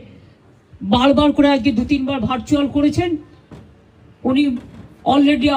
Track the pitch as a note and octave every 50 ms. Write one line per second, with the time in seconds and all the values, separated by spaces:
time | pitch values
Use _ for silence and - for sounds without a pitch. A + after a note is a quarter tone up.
0 | - - - - - - _ _ _ _ _ _ _ _ - - - F#3+ G#3 A#3+
1 | B3+ C#4 C4+ D4 D4 D4 C#4+ - C#4 C#4+ C#4+ C4+ G#3+ C#4+ A3+ A#3 B3 - C#4+ C4+
2 | C4 C4 C#4 C4 G#3 - B3+ B3 G#3+ - D4 C#4+ C#4+ B3+ - C#4+ C#4+ D4 D4 -
3 | F4 F4 E4 D4 - - - - _ _ - - - - - _ _ _ _ _
4 | - - - _ - B3+ C4 C#4 D4 C#4+ A#3+ A#3 - - - - - - - _
5 | - - C4+ C#4+ C#4+ C#4+ D4 B3 B3 D4 C#4+